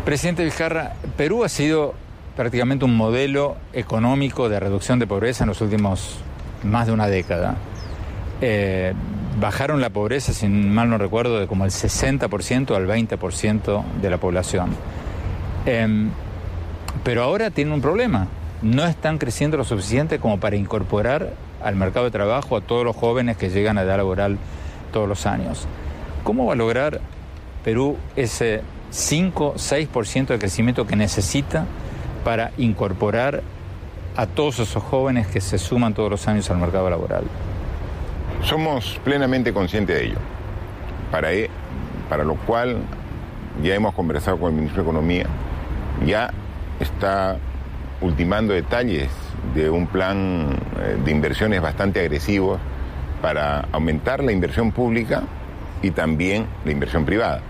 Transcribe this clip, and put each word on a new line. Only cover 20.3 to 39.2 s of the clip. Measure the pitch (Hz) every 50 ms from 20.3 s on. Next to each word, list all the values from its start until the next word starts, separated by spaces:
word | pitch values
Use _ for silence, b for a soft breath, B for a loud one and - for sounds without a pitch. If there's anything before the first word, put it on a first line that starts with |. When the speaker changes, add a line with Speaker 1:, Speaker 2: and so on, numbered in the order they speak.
| 104 92
Speaker 1:
para | - 107 104
incorporar | 101 98 90 117 107 95 - - 101 107 120 139 160 190 - - - - - - -
al | - 110 98
mercado | 95 95 92 90 123 123
de | 123
trabajo | - 98 101 104 117 139 131 - 127
a | 107
todos | 95 - 120 120 120
los | 117 110
jóvenes | - 120 117 117 127 123 120 113
que | - - 92
llegan | 92 101 101 107 104 101
a |
edad | 92 92 95 98
laboral | 98 95 92 92 101 101 101 101 B B B B B B B B B -
todos | - 113 104 98
los | 101 - -
años. | 104 104 113 64 - 78 - - - B B B B B B B B B - -
¿Cómo | - 214 254 254
va | 214 156
a |
lograr | 120 113 113 117 123 139 151 - - - - - - - - - - - - - - -
Perú | 117 113 120 135 143 147 - - - -
ese | - 131 110 - - 120 113 107 110 - - - - - -
cinco, | - - - - 147 156 185 185 - 147 147 143 -
seis | - - - 143 147 160 143
por | - 127 107
ciento | - - 135 135 - 131
de | 110
crecimiento | 104 95 - - 113 123 123 127 117
que | 107 -
necesita | 104 107 95 - 110 98 - - 143 143 - - 160 156 - - B B B B B B B - - -
para | 120 117 110 113 - - -
incorporar | 123 113 101 - 107 98 92 92 107 104 101 117 123 143 - - - - - - - - - - - - - - - - - -
a | 113
todos | 90 - 160 147 147 123 -
esos | 113 - - 110
jóvenes | - - - 131 131 135 127 120 107 -
que | - -
se | 95 - -
suman | 95 - - 123 123 120 113 104
todos | - 110 104
los | 101 101 - 113
años | 107 104 90 -
al | 95 87
mercado | 87 87 87 95 92 92
laboral? | 87 85 90 - - - - - - - - - - - - - - - - - - - - - - - - - - -
Speaker 2:
Somos | - - 151 160 160 160 147 127 104 - - -
plenamente | - 139 143 139